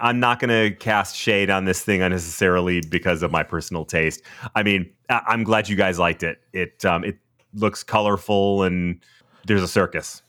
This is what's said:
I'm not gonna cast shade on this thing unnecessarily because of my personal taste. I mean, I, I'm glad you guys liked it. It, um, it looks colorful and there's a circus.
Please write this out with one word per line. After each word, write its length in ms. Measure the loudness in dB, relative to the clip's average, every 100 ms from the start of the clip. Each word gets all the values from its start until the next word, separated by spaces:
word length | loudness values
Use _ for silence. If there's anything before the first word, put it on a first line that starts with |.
I'm 180 | 0 2
not 220 | 2 2
gonna 300 | 2 2 2
cast 440 | 0 0 0 0
shade 360 | -2 0 2 2
on 160 | 2 0
this 160 | -2
thing 180 | 0 2
unnecessarily 800 | 2 0 -4 0 2 4 2 -2 -2
because 340 | -2 0 0
of 80 | 0
my 120 | -2
personal 420 | -2 -6 -8 -10
taste. 380 | -4 -2 -2 -4 -12 -18 -6
I 80 | -2
mean, 280 | 2 0 -2 _ -4
I, 100 | -2 0
I'm 180 | -2
glad 240 | 2 0 2
you 80 | 0
guys 220 | 0 2
liked 240 | 0 0
it. 160 | -6 -8 _
It, 320 | -8 -8 -2
um, 200 | 0 0
it 140 | -2 -8 _ _ _
looks 300 | -4 -2 -2
colorful 800 | -2 0 2 0 0 0 2 2
and 380 | 0 0 -4 -6 _ _ _ _ 0
there's 160 | 0
a 60 | 2
circus. 540 | 0 0 -2 -10 -14